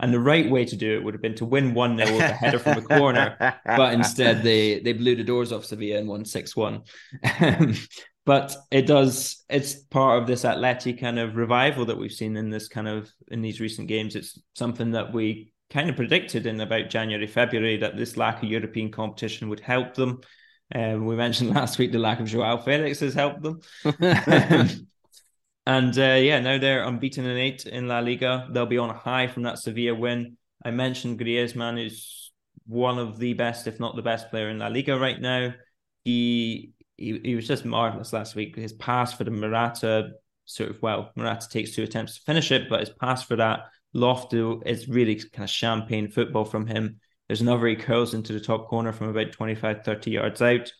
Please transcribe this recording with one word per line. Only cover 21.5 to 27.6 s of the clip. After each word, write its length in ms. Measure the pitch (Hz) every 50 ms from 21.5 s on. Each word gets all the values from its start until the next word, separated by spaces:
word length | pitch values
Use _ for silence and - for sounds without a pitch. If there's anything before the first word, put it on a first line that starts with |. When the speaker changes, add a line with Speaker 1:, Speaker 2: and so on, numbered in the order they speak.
Speaker 1:
<laughs> 40 | -
last 240 | 143 127 117 - -
week 140 | 123 123
the 80 | 117 117
lack 180 | 113 110 113 120
of 80 | 117
Joao 300 | 110 110 117 110 110 120
Felix 420 | 120 - 131 143 147 156 143 139 139
has 160 | 151 139 123
helped 280 | 143 143 147 139 - 151
them. 160 | 156 165 165 - - - - -
<laughs> 1040 | 151 147 - 170 185 165 143 - 151 160 151 - - 165 143 113 95 - - - - _ _ _ _ _ - _ _ _ _ _ _ _ _ -
And, 320 | 131 131 131 127 127 117
uh, 220 | 131 135 131 131 131
yeah, 200 | 131 143 151 131
now 180 | 123 127 135 135
they're 240 | 135 135 131 127
unbeaten 420 | - 123 123 120 139 135 - 143 127
in 100 | 127 123
eight 280 | 123 127 135 135 135